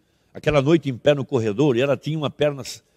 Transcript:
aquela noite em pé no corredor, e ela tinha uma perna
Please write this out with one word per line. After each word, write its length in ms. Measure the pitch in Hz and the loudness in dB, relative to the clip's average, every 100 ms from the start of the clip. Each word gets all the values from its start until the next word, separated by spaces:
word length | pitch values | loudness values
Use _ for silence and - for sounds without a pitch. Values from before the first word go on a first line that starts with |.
| _ _ _ | _ _ _
aquela 300 | - - 147 | -8 -2 0
noite 260 | 135 165 143 | 4 2 0
em 80 | 117 | -2
pé 180 | - | 2
no 100 | 143 | 2
corredor, 520 | 127 131 110 101 151 117 | 0 -2 0 2 2 2
e 40 | |
ela 160 | 139 123 | 0 -2
tinha 200 | - 156 | -4 -4
uma 140 | 139 | -6
perna 320 | - 147 139 120 - _ | -2 -2 -2 -10 -16 _